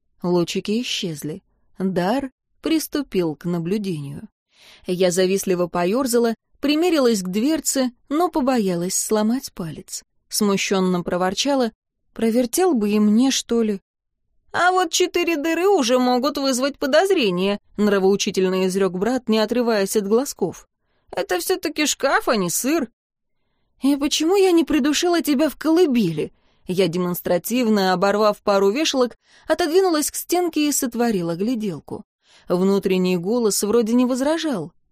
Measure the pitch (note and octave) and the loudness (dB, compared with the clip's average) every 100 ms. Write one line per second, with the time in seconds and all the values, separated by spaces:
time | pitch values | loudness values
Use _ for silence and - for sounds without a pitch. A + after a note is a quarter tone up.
0 | _ _ F3+ F3+ E3+ G3 G3 A3 B3 - | _ _ 0 0 0 -2 -2 -4 -4 -6
1 | F3+ D3+ D3 F3 _ _ _ - F#3+ F3+ | -6 -8 -10 -12 _ _ _ -6 -2 0
2 | F3+ C4 C4+ _ _ _ D4+ D#4+ - D4+ | 0 -2 -4 _ _ _ -2 -2 -2 -6
3 | C4+ F#3 E3+ D3+ E3+ F3 E3 A3 F#3+ D#3 | -4 -2 -2 -4 -6 -4 -2 -4 -4 -6
4 | C#3 C#3+ A3 _ _ _ - - - F3+ | -8 -12 -16 _ _ _ -20 -18 -6 0
5 | F#3 F3 F#3 F#3+ F#3+ F3 F3 F3+ F3 A#3 | 0 2 2 0 0 -2 0 0 0 0
6 | C4+ A#3+ A#3+ A3+ _ _ C4+ D4+ F4 E4 | 0 2 2 -2 _ _ 0 2 2 4
7 | B3 A3 F#3 F#3+ C4 D#4 - C#4 B3+ - | 2 2 -2 -2 0 0 -2 -2 -2 -4
8 | - D4 F4 E4 B3+ B3+ G3 F3 F3+ - | -6 -2 0 0 0 0 0 -2 -2 -4
9 | - G#3+ G#3+ B3+ - - E3 D3 - - | -2 0 0 -2 -6 -12 -12 -12 -14 -16
10 | - _ _ - G#3 G3 - F#3+ F#3 F3+ | -16 _ _ -2 0 0 0 0 0 0
11 | F3 F3+ F#3 G3 C#4 C#4 A#3 - _ _ | -2 -2 -2 -2 -2 0 0 -4 _ _
12 | _ - A3+ A3+ B3 - F#4 B3+ G3+ G#3+ | _ -4 0 0 0 0 2 2 2 2
13 | G#3 G#3+ C4+ - - A#3 A3 G3 _ _ | 4 4 2 0 -2 -2 0 -4 _ _
14 | _ _ _ _ _ - F4 F#4 F4+ - | _ _ _ _ _ -2 2 2 0 0
15 | F4+ F4 E4+ D#4+ D#4 E4 F#4+ G4 A3+ B3+ | 0 0 -2 -2 -2 0 2 2 2 2
16 | B3 B3 C#4 D4 C4+ B3 C#4 C#4 C#4+ D4+ | 2 2 0 -2 -2 0 -2 -4 0 2
17 | G4 F#4 A3 F3 G3 G3+ _ - G#3 G3+ | 4 2 2 0 -2 -2 _ -2 2 4
18 | F#3+ G3+ - F#3+ F#3 F#3 F#3 F#3+ F#3+ F3+ | 2 2 0 0 0 0 -2 0 -2 0
19 | G3+ B3+ A#3 A3 G#3+ A#3+ A#3+ G#3+ G3 A3 | -2 -2 0 0 2 0 0 0 0 -2
20 | G3 A3+ C#4 - F3+ - _ _ _ _ | 0 0 0 -4 -6 -6 _ _ _ _
21 | _ - - F4+ - F#4 E4 D4+ D4+ - | _ -8 -4 -4 -2 -4 -4 -2 -2 -2
22 | C4+ F#4 - A#3 F3 - B3+ E4 B3+ _ | 0 0 0 0 0 -2 -2 -2 -4 _
23 | _ _ _ _ _ _ _ _ C4+ C#4+ | _ _ _ _ _ _ _ _ 0 0
24 | C#4 - D#4 G4+ F#4+ E4+ - D4 C4+ C#4+ | 0 0 0 4 4 4 2 2 2 0
25 | F4+ E4+ D4 C4+ D#4 - D4 D#4+ F4 A#3+ | 0 0 0 0 0 -2 0 4 4 2
26 | F#3 D#3 - _ _ _ - F#3 F#3 F3 | 0 -2 -6 _ _ _ -8 0 0 0
27 | F3+ F3+ F3+ F3+ - A#3+ A#3 G#3+ F#3 F3+ | -2 -4 -2 -2 -2 -2 2 2 2 2
28 | G3 G3+ G#3+ G#3 - G3 G3 A#3 D#4+ C4+ | 2 2 2 0 0 2 2 2 0 0
29 | B3 - _ - - D#4+ E4 F4 F#4+ D#4 | 0 -2 _ -18 -4 -2 2 2 2 2
30 | - - - F4 F4+ D4+ D4 C#4 C4 A3+ | -2 -6 -2 0 0 0 0 0 -2 -2
31 | A#3+ G3+ E3+ E3+ G#3+ B3+ G#3 D3+ - - | -2 0 -2 -4 -2 -2 -4 -8 -10 -14
32 | - _ _ - - F3+ F#3+ G3 F#3+ F#3 | -14 _ _ -20 -4 0 2 2 0 0
33 | F#3 F3+ F3 B3 A3 - G3+ A#3 A3 B3 | 2 0 0 0 0 0 0 2 2 2
34 | B3 B3+ C4+ E4 D#4+ A3 D3 _ _ | 2 0 0 -2 -2 -6 -8 _ _